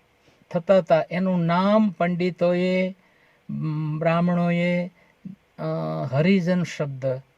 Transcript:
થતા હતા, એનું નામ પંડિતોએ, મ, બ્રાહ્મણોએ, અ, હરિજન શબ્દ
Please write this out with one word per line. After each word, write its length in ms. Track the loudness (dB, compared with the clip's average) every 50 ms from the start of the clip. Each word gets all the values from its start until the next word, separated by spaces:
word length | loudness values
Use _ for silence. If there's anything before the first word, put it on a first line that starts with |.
| _ _ _ _ _ _ _ _ _ -8
થતા 260 | -8 -6 0 4 4 4
હતા, 260 | 4 4 2 2 2 0
એનું 340 | -4 -2 -2 0 0 0 2
નામ 440 | 2 2 2 2 4 4 4 2 2
પંડિતોએ, 1040 | 0 0 -2 -2 0 0 -2 -2 -2 0 0 0 2 2 0 0 0 0 0 -2 -4 _ _ _ _ _ _ _ _ _ _ -10
મ, 500 | -8 -6 -4 -4 -4 -4 -4 -4 -4 -2
બ્રાહ્મણોએ, 920 | 0 0 0 2 0 0 0 0 0 0 0 0 0 0 0 -2 -4 -6 _ _ _ _ _ _ -18 -18 -18 _ _ _ _ -10
અ, 40 | -8 -6 -6 -4 -6 -6 -6 -6 -6 -2
હરિજન 520 | 0 0 2 4 4 2 2 2 0 0 0
શબ્દ 580 | -4 -4 -6 -6 -6 -6 -6 -4 -4 -4 -4 -8 _ _